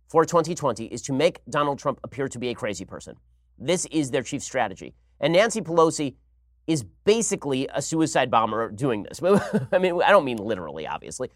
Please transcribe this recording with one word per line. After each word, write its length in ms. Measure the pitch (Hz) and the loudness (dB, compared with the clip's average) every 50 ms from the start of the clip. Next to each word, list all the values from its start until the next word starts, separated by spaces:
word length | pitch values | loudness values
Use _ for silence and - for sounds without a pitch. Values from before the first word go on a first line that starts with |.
| _ _ | _ _
for 160 | - 160 160 | 2 2 4
twenty 300 | 156 170 170 160 160 175 | 4 4 2 2 0 -2
twenty 320 | - 151 131 110 107 113 | -2 -2 -2 -2 -4 -6
is 160 | - - 120 | -10 -10 -10
to 100 | - - | -6 -4
make 300 | 135 131 151 175 165 - _ - | 0 2 2 2 0 -4 _ -6
Donald 280 | 151 147 147 147 139 - | -2 -2 0 -2 -2 -4
Trump 220 | - 143 123 - | -4 -6 -6 -6
appear 240 | - - - - 139 | -10 -12 -8 -6 -6
to 120 | 135 - 117 | -6 -6 -6
be 100 | 123 123 | -6 -6
a 60 | 113 | -4
crazy 320 | - 127 107 101 90 95 | -4 -6 -6 -6 -8 -10
person. 300 | - 98 73 - - 58 - _ _ _ _ _ _ _ - | -12 -14 -16 -16 -18 -20 -20 _ _ _ _ _ _ _ -8
This 260 | 117 139 180 180 - - | -4 -2 -2 -2 -2 -2
is 200 | 139 160 147 127 | -2 -2 0 0
their 120 | 123 139 | -2 -4
chief 200 | 120 - - 127 | -2 -4 -6 -8
strategy. 520 | - - - 131 117 101 95 - 85 64 - _ _ _ _ - | -8 -4 -2 -2 -2 -2 -4 -10 -16 -18 -18 _ _ _ _ -4
And 140 | - 151 165 | 0 4 4
Nancy 260 | 180 220 226 190 220 | 4 4 4 0 -4
Pelosi 540 | 165 156 170 170 160 165 156 - 151 131 - _ _ _ _ _ _ _ _ _ _ | -4 2 4 6 6 6 4 0 -4 -6 -6 _ _ _ _ _ _ _ _ _ _
is 160 | - 165 143 110 90 - _ - | -2 -2 -2 -4 -6 -14 _ 2
basically 640 | 196 214 233 214 - 202 - - 143 135 131 139 - - | 2 2 4 2 -2 -4 -4 -2 -2 -2 -2 -2 -4 -4
a 80 | 139 | -6
suicide 480 | 139 - 165 160 160 143 - 156 131 123 | -4 -2 0 0 0 2 2 0 2 4
bomber 400 | 113 117 113 110 110 110 113 104 | 4 4 4 2 0 -2 -2 -4
doing 320 | 104 101 139 139 117 104 | -4 -4 -2 -2 -2 -2
this. 180 | 90 - - - | -4 -10 -8 -2
<laughs> 500 | 165 180 202 190 - - - - 127 - | 2 4 4 4 2 0 -2 -4 0 0
I 40 | - | 2
mean, 240 | 180 185 185 175 180 | 2 2 2 2 2
I 60 | 110 - | 4 6
don't 160 | 202 202 147 | 6 6 4
mean 140 | 131 120 110 | 2 -2 -4
literally, 480 | 98 113 107 92 85 76 71 80 76 | -4 -4 -4 -4 -6 -8 -10 -10 -8
obviously. 420 | 64 - - - - - - - - _ | -8 -8 -10 -10 -12 -10 -10 -10 -10 _